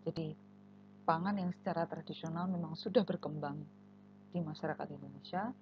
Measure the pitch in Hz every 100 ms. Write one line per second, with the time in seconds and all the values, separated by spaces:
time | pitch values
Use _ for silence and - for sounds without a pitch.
0 | - 156 156 156 - - - - - -
1 | - 165 185 202 180 - - 165 165 160
2 | 156 151 165 165 180 180 165 165 226 196
3 | 196 - - 151 147 147 147 - - -
4 | - - - - 160 151 156 147 147 143
5 | 139 139 - 180 220 262